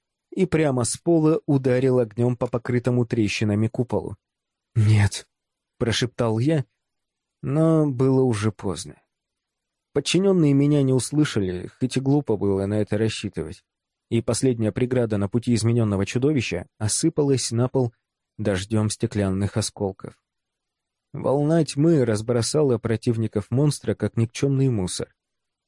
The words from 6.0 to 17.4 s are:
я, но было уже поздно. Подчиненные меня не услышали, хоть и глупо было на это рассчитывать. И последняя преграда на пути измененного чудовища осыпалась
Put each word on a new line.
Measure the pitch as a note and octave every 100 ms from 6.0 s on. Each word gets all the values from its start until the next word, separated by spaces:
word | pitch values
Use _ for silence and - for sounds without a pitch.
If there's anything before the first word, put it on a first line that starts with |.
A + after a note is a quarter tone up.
| A#2+ - A#2 A2
я, | C#3 D#3 - _ _ _ _ _ _ _
но | C3+ D3 D#3+ D#3+ D3+
было | B2 C3+ C3
уже | C3 G#2 G#2+
поздно. | - G2+ D#2 D2+ - _ _ _ _ _ _ _ _ _ C#3+
Подчиненные | - E3+ G3 F#3 D3
меня | C#3 C#3+ D3
не | C3+
услышали, | C3 - D3 D3+ A2 F#2 F2+ - -
хоть | B2+ C3
и |
глупо | C3+ C#3+ C3+ G2+
было | G2+ G2 G2
на | G#2+
это | G2+ G#2+
рассчитывать. | A2 - G2+ - D#2 - _ _ _ _ -
И | A#2
последняя | - A#2 C3 A#2 G#2+
преграда | - B2 B2 A2+ G#2
на | G2+
пути | A#2+ B2
измененного | A2+ A2 A#2 G#2+ G2
чудовища | G2+ A#2+ C#3 D3 - F2 - -
осыпалась | G#2 - D#3+ D#3+ C#3+ C3